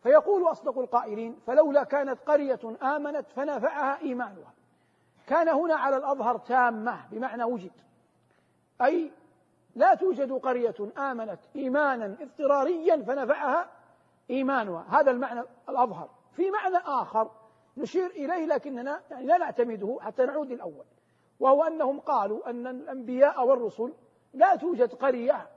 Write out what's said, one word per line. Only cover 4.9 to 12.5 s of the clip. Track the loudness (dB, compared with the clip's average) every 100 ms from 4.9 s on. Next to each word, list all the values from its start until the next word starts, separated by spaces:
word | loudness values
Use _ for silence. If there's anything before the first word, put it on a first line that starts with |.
| _ _ _ 0
كان | 2 4
هنا | 2 2 0
على | 0 0
الأظهر | 0 -2 0 -2
تامة | 0 4 4 0 -6 -8 -12
بمعنى | -8 -8 -4
وجد، | -4 -4 -8 _ _ _ _ _ _ _ _ _ _ _
أي | 0 2 -4 -12 _ _ _ _ _ 2
لا | 4 4
توجد | 2 0 -2
قرية | -2 -2 0 -2 -4 -10 -6
آمنت | -6 -6 -8 -12 _ -6
إيمانا | -2 2 2 0 -6 -10
اضطراريا | -14 -2 2